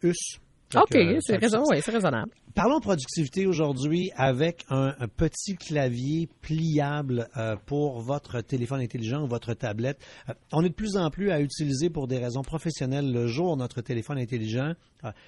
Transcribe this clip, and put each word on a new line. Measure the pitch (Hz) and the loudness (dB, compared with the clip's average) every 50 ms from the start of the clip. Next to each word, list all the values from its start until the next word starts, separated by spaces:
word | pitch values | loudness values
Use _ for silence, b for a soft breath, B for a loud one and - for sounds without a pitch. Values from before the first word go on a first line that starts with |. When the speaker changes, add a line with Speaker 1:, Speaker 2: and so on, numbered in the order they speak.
| - | 2
Speaker 1:
us. | 170 175 - - - - - - _ _ _ _ - | 2 2 2 -2 -8 -10 -12 -18 _ _ _ _ 0
Fait | - - | 4 4
Speaker 2:
Ok, | 415 - | 6 6
Speaker 1:
que, | - 269 | 8 6
euh, | 180 165 226 320 | 6 6 4 2
Speaker 2:
c'est | - - 214 | 2 2 2
Speaker 1:
ça, | 185 | 4
Speaker 2:
raison-, | 220 226 208 220 294 | 4 4 4 4 4
Speaker 1:
ça, | 302 202 | 4 4
Speaker 2:
oui, | 139 - | 2 2
c'est | - | 2
raisonnable. | 220 233 190 165 131 113 104 117 - _ _ - - | 0 2 2 2 2 0 -2 -4 -8 _ _ -8 -2
Speaker 1:
Parlons | - 180 226 294 311 | 2 2 4 4 2
productivité | - 196 190 151 127 - - 175 156 131 - 190 196 190 | 2 2 0 0 0 -4 -2 -2 -2 0 0 0 2 2
aujourd'hui | 175 147 160 147 135 127 131 151 160 175 180 190 - | 2 2 2 2 0 0 0 0 0 0 0 -2 -2
avec | - 131 139 127 123 156 170 170 - - - | 0 2 2 4 4 2 0 0 -2 -6 -2
un, | 135 135 135 135 135 - | 0 2 2 2 0 -2
un | 123 107 | -6 -6
petit | - - 160 156 - - - - 190 | -2 0 0 0 0 -2 -6 -6 -8
clavier | 170 - - 156 147 139 127 120 120 127 139 156 165 165 - _ _ | -8 -6 -4 0 0 0 0 0 -2 -2 -2 -2 -2 -2 -4 _ _
pliable, | - - 151 160 160 160 151 147 143 143 147 147 147 135 127 120 113 - - 127 | -6 -4 -2 0 2 2 2 2 2 2 0 -2 -2 -2 -2 -2 -2 -4 -4 -4
euh, | 113 113 110 104 - | -2 -2 -2 -4 -4
pour | - 139 143 147 147 127 117 | -4 -2 0 0 0 -2 -4
votre | 113 123 139 143 - - - 120 | -4 -4 -4 -4 -4 -6 -6 -6
téléphone | 110 - 139 127 123 117 135 135 | -4 -2 -2 -2 -2 -2 -2 -2
intelligent | 123 113 - 123 113 110 127 147 151 | -4 -4 -4 -4 -4 -2 -2 -2 -2
ou | 127 | -2
votre | 120 117 - 113 113 | -2 -4 -4 -4 -6
tablette. | - - 117 101 110 117 131 147 - b b b b b b | -4 -4 -4 -2 -2 -2 -2 -4 -6 b b b b b b
Euh, | 117 - _ - | -14 -14 _ -4
on | - 151 170 | 0 2 2
est | 180 | 2
de | 156 | 0
plus | - 214 214 190 202 | -2 -4 -2 0 0
en | 175 156 | 0 0
plus | - 175 202 202 | -2 -2 -2 0
à | 180 147 | 2 2
utiliser | 147 139 - - 156 143 135 127 160 180 | 0 -2 -2 -2 -2 -2 0 0 0 -2
pour | 165 156 135 123 | -2 -2 -4 -2
des | 131 127 | -2 -2
raisons | 120 123 120 135 135 | -2 -2 -4 -4 -6
professionnelles | - 147 160 - 170 - - 143 127 135 143 143 135 | -4 -6 -6 -4 -4 -4 -4 -2 -2 -2 -2 0 0
le | 123 120 120 120 | 0 0 0 0
jour | 113 139 180 180 160 135 | 0 0 0 0 0 -2
notre | 123 120 - 127 | -2 -4 -6 -8
téléphone | 113 - 127 120 113 - 147 135 | -6 -4 -4 -4 -4 -4 -4 -4
intelligent. | 123 107 131 120 110 110 110 123 135 156 170 - _ _ _ _ - | -4 -4 -4 -4 -2 -2 -2 -2 -2 -2 -4 -6 _ _ _ _ -12
Euh, | 117 - b b | -12 -12 b b